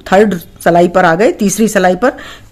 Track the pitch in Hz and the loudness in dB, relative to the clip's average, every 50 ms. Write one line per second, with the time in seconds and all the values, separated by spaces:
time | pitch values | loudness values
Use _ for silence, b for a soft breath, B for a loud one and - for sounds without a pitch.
0 | - - 196 190 220 214 196 170 - - - - - 180 170 175 175 180 175 185 | -4 0 2 2 2 2 0 -6 -10 -16 -12 -4 -2 0 2 2 2 2 2 2
1 | 185 170 165 170 214 311 359 - 214 196 - - 226 208 - 202 185 180 185 180 | 2 2 0 0 0 -2 0 -2 -2 -2 -2 0 -2 -2 0 0 0 0 0 0
2 | - 262 285 B B B B B B B | -2 -4 -4 B B B B B B B